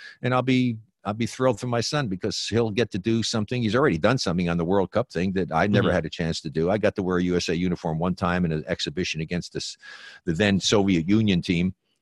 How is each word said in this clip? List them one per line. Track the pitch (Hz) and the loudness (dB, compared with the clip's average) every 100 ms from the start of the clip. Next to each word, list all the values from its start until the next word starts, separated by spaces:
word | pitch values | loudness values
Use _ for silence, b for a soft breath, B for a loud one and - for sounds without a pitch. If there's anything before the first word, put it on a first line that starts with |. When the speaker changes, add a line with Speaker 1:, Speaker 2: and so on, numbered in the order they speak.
| B B | B B
Speaker 1:
And | 127 | -2
I'll | 127 | 0
be, | 127 127 127 110 - _ | 2 2 0 -4 -12 _
I'll | 98 | -6
be | 110 113 | -4 -4
thrilled | - 131 110 | 0 0 0
for | 123 | -2
my | 120 | -2
son | - 151 117 | -2 -2 -4
because | 92 104 - - | -4 -4 -4 -2
he'll | 110 113 | 0 0
get | 101 113 | 0 -2
to | 98 | -2
do | 113 113 | 0 0
something. | 107 113 104 123 | 0 -2 -2 -2
He's | 110 120 | 0 2
already | 147 82 | 2 4
done | 101 131 | 2 2
something | 95 87 87 | 0 0 0
on | 85 | 0
the | |
World | 85 98 90 | 2 2 2
Cup | 104 - | -2 -2
thing | 82 98 | -2 -2
that | 95 87 | -2 0
I | 80 101 | 0 4
never | 101 90 | 4 4
Speaker 2:
Mm-hmm. | |
Speaker 1:
had | 90 80 | 2 -2
a | |
chance | - 82 - | -4 -4 -4
to | 80 | -6
do. | 78 85 | -2 0
I | 104 | 2
got | 101 - | 0 0
to | |
wear | 92 90 | 0 0
a | |
U | 90 87 | 2 0
S | - | 0
A | 85 | 0
uniform | 90 85 85 80 | 0 -2 -2 -2
one | 90 | -2
time | 90 87 90 85 | 0 0 0 0
in | |
an | 78 - | -2 -4
exhibition | 87 85 76 87 78 | -6 -4 -4 -4 -6
against | 78 87 - | -6 -6 -6
this, | - - - B B B B | -10 -10 -12 B B B B
the | 92 | -4
then | 82 104 95 | 2 2 2
Soviet | - 104 98 85 80 | 4 4 4 2 4
Union | 110 104 90 | 2 4 2
team. | - 87 92 - _ _ | 2 0 0 -4 _ _